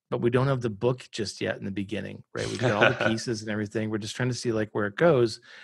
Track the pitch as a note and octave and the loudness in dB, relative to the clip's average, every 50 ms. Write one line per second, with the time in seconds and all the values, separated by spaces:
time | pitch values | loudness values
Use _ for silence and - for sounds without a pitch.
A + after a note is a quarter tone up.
0 | _ - B2+ B2 A#2+ A#2+ A#2 B2+ C3 C#3 C3+ B2 B2 A#2+ G#2 F#2+ B2 B2 C3 B2+ | _ -6 -4 0 0 2 4 4 4 2 2 0 -2 -4 -4 0 0 0 0 0
1 | - - - - G#2 G2+ - - A2 G#2 - - A2 G#2 G2 G#2 G2 G2+ G#2 G2 | -6 -12 -6 -6 -6 -6 -6 -4 -4 -4 -4 -4 -6 -6 -4 -6 -6 -4 -6 -6
2 | G2 G2+ G2+ - - _ - A2+ A2 A2 G#2+ G#2 A#2+ B2 G#2+ G#2 A#2+ G#2+ - - | -6 -8 -10 -14 -16 _ -6 -6 -4 -4 -2 0 0 2 4 6 6 4 4 4
3 | - A2+ A2+ A2+ - C3 A#2 G#2+ G#2+ A2 G#2+ G#2+ G#2+ G#2 - A2 A2 A2 A2 G#2 | 2 0 0 0 -2 -4 -4 -4 -4 -4 -4 -4 -4 -2 -2 -4 -2 -2 -2 -4
4 | G#2+ A2 - - B2 B2+ B2 - - B2 A2 A2 G#2+ G#2 - - G#2 G2+ G2+ - | -4 -4 -4 -2 -2 -2 -2 -2 -2 -2 0 0 -2 -2 -2 -2 -2 -2 0 4
5 | D#3+ F3 D#3 B2 A#2+ A2+ A2 - _ - - - | 4 6 6 6 4 2 0 -6 _ -20 -20 -20